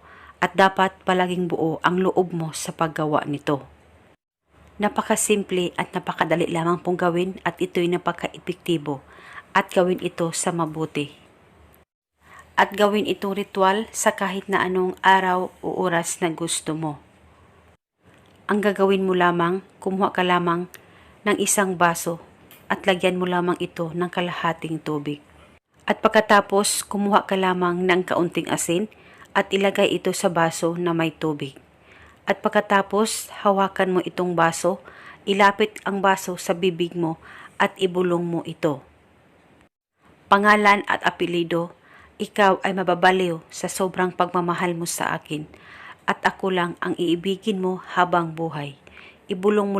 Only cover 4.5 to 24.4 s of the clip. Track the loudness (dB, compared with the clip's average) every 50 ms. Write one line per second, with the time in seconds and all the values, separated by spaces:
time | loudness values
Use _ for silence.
4.5 | _ _ -20 -18 _ -2 -2 -2 -2 -2 -2 0 0 0 2 0 0 0 0 -2
5.5 | -2 -2 -2 -2 -2 -4 -6 -4 -6 -8 -6 -4 -2 -2 0 0 2 0 0 0
6.5 | -2 -2 0 0 0 -2 -2 -2 -2 0 0 0 0 0 -2 -4 -4 -6 -6 -6
7.5 | -4 -4 -6 -4 -2 -2 0 0 0 -2 -2 -4 -6 -4 -6 -10 -10 -10 -10 -10
8.5 | -10 -8 -4 -2 -2 -2 -2 -4 -8 -8 -10 -16 -20 -20 -20 -20 -20 -20 -10 _
9.5 | -2 -2 0 0 2 2 2 2 2 -2 -4 -6 -4 -4 -4 -4 -4 -4 -4 -2
10.5 | -2 -2 -4 -4 -4 -6 -6 -6 -6 -6 -8 -8 -10 -20 -20 -20 _ _ _ _
11.5 | _ _ -20 -20 _ _ _ _ _ _ _ _ _ _ _ -20 -20 -20 -20 _
12.5 | 0 0 0 0 2 2 2 2 2 2 0 -2 -2 -4 -4 -4 -4 -4 -6 -4
13.5 | 0 2 4 4 4 2 0 -4 -4 -2 0 0 0 0 -2 -4 -4 -6 -6 -2
14.5 | -2 0 0 0 0 0 0 -2 -2 0 4 4 6 6 4 2 0 0 -2 -4
15.5 | -8 -8 -8 -6 -4 -2 -2 0 0 -2 -2 -4 -6 -4 -4 -4 -4 -4 -6 -6
16.5 | -6 -6 -6 -6 -6 -4 -4 -6 -8 -10 -14 _ _ _ _ -20 _ _ _ _
17.5 | _ _ _ _ _ _ _ _ _ _ _ _ -20 -20 _ _ _ _ -6 -2
18.5 | 0 0 2 2 2 2 4 4 4 2 2 2 2 4 4 4 4 2 0 0
19.5 | 0 -2 -6 -10 _ -8 -6 -4 -2 0 -2 -2 0 0 0 2 2 2 2 0
20.5 | 0 -2 -2 -8 -12 -20 -20 -20 -20 -20 -20 -20 -16 -6 -2 -2 0 0 0 0
21.5 | 0 0 0 0 2 2 2 2 2 0 -4 -6 -6 -8 -10 -18 -20 -20 -20 -20
22.5 | -20 -12 -6 -6 -6 -2 0 0 0 2 2 0 0 0 -2 0 0 0 0 0
23.5 | -2 -2 -4 -8 -6 -6 -6 -6 -4 -4 -4 -4 -2 -4 -4 -4 -4 -4